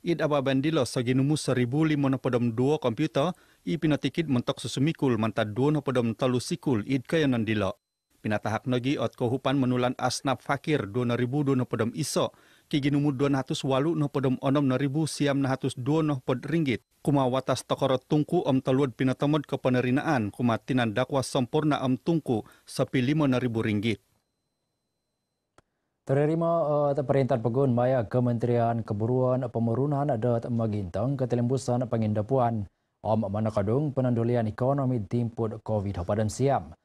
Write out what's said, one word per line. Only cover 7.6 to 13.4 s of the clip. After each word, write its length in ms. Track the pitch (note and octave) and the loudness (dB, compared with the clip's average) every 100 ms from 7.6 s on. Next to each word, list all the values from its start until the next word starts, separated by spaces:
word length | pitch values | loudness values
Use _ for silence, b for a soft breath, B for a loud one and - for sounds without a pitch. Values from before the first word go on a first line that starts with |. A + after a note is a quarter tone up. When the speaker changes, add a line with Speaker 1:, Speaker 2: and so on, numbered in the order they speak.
| F#2+ - _ _ _ _ | -2 -4 _ _ _ _
Speaker 1:
Pina 240 | A2+ G#2 | -4 -2
tahak 240 | A2 G#2+ - | -2 -4 -2
nogi 320 | B2+ B2 D3 | -2 -2 -2
ot 160 | A#2 | -4
kohupan 400 | - B2 C3 C3+ | -2 -2 -2 0
menulan 400 | C#3 B2+ B2 B2 B2+ | 0 2 2 0 0
asnap 400 | B2+ - C#3 C3 | -4 -2 -4 -4
fakir 480 | - C#3 - D3 G2+ | -4 -6 -2 -2 -2
dua 240 | A2+ A#2+ | -2 -2
ribu 320 | A#2+ B2 C#3+ C3+ | 0 0 0 0
dua 160 | B2+ | 0
puluh 320 | B2 A#2 A2+ | 0 -2 -2
iso, 400 | A#2+ D3 F#3 A#2+ b b b b | -2 -4 -2 -2 b b b b
ki 160 | D3+ | -2
ginumu 320 | C#3 C#3+ D3 | 2 2 0
dua 160 | C3 C#3+ | 0 0
ratus 320 | C#3 | 0